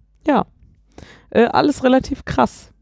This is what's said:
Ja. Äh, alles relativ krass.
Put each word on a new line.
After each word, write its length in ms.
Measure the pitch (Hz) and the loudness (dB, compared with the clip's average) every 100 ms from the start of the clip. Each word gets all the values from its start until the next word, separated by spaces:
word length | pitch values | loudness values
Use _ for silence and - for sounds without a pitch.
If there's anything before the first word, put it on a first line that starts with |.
| _ _ - | _ _ -2
Ja. 180 | 240 - _ _ _ _ - - - - | -2 -2 _ _ _ _ -20 -20 -20 -4
Äh, 140 | - 233 | 0 2
alles 360 | - 302 269 | 2 0 0
relativ 400 | 254 262 - 285 | 2 2 0 -10
krass. 480 | - - 240 - - _ | -6 -2 -2 -4 -20 _